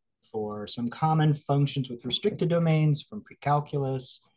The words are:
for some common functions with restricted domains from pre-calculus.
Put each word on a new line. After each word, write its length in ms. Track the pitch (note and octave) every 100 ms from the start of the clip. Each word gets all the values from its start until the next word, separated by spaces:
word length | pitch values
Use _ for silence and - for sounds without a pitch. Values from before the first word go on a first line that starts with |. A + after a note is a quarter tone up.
| _ _ _
for 340 | A2 G#2+ G#2 G#2
some 240 | - A#2
common 460 | - D#3 D#3+ D#3 D3
functions 540 | - C#3+ C#3 C#3+ -
with 140 | A#2+
restricted 460 | B2 A#2+ G3+ - E3
domains 540 | E3+ E3 D#3 D3+ D3
from 180 | - G#2+
pre-calculus. 1000 | - - C#3+ D3 C#3+ C#3+ C3+ C3 - - _